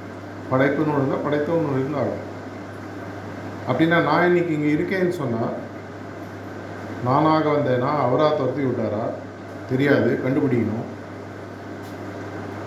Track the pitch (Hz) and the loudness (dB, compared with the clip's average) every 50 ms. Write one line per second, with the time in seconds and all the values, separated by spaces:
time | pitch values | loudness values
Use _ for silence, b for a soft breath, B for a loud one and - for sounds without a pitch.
0 | - - - - - - - - - - 127 131 139 143 143 156 156 151 143 135 | -12 -14 -12 -12 -12 -12 -12 -12 -4 0 2 4 4 4 4 2 2 2 2 2
1 | 131 135 139 - - 147 147 147 147 165 170 165 151 143 135 131 135 139 151 139 | 2 2 0 0 0 0 0 2 2 2 2 2 2 2 0 0 0 0 0 0
2 | 117 104 101 - - - - - - - - - - - - - - - - - | 0 0 -2 -4 -6 -8 -10 -10 -10 -10 -10 -10 -12 -12 -12 -12 -12 -10 -10 -10
3 | - - - - - - - - - - - - - 120 127 - 160 165 175 170 | -10 -10 -10 -10 -10 -10 -10 -10 -10 -10 -10 -6 -2 0 2 4 4 6 6 4
4 | 147 143 156 170 175 180 175 170 160 156 151 151 147 147 151 156 175 180 196 185 | 4 4 4 4 6 6 6 4 4 2 2 2 2 4 2 2 2 0 0 2
5 | 180 170 - - 143 120 113 113 127 - - - - - - - - - - - | 2 2 2 0 -2 -2 0 0 -2 -2 -4 -6 -8 -10 -10 -12 -12 -12 -12 -12
6 | - - - - - - - - - - - - - - - - - - - - | -12 -12 -12 -12 -12 -12 -12 -12 -12 -12 -12 -10 -10 -10 -10 -10 -10 -8 -6 -2
7 | 120 127 131 147 156 156 156 156 147 151 147 143 131 127 127 123 123 143 151 147 | 0 2 4 6 6 6 6 4 4 4 4 4 4 2 2 2 2 2 2 2
8 | 131 123 131 147 156 151 151 143 135 127 123 147 139 127 110 107 113 104 104 107 | 2 4 4 4 4 4 4 2 0 0 0 0 0 0 2 0 0 0 0 -2
9 | 117 - - - - - - - - - - - - - 127 127 143 143 - - | -2 -2 -4 -6 -8 -12 -12 -12 -12 -12 -12 -10 -4 -2 0 4 4 6 6 6
10 | 110 120 - - - 127 139 151 147 131 123 113 104 104 104 - - - - - | 4 4 2 2 0 0 2 2 2 2 2 2 2 0 0 -4 -4 -6 -10 -12
11 | - - - - - - - - - - - - - - - - - - - - | -12 -12 -12 -12 -12 -12 -12 -12 -12 -12 -12 -12 -12 -12 -12 -12 -12 -12 -12 -10
12 | - - - - - - - - - - - - - | -10 -10 -10 -10 -10 -10 -10 -10 -10 -10 -10 -8 -8